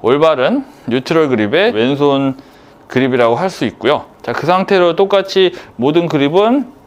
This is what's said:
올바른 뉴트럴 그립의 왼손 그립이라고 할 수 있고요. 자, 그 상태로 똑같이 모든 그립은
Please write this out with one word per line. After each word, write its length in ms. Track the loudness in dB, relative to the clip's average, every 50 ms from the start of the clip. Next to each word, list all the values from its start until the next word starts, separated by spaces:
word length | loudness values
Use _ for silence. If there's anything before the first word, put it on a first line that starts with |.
올바른 640 | 2 2 2 4 4 2 2 2 0 0 0 -2 -6 -8 -20 -14 -8
뉴트럴 420 | -4 -4 -4 -2 0 0 0 2 2
그립의 440 | 0 0 0 0 0 0 0 0 0
왼손 640 | 0 0 0 0 0 0 0 2 2 0 -2 -4 -6 -14 -20 -20 -20 -20 -20 -20 _ -20
그립이라고 480 | _ -2 0 0 0 2 2 2 2 2
할 160 | 0 -2 -6
수 140 | -4 -4 -6
있고요. 400 | -6 -6 -2 -2 0 0 -2 -4 -12 -20 _ -10
자, 100 | -10 -8
그 140 | -6 -2
상태로 480 | 0 0 0 0 0 2 2 2 2 2
똑같이 580 | 0 0 2 2 0 0 0 0 0 0 0 -2 -6 -20 -20 -8
모든 320 | -4 -2 0 0 0 -2
그립은 680 | 0 -2 0 0 2 2 2 2 2 0 -2 -2 -6 -14 -20 -20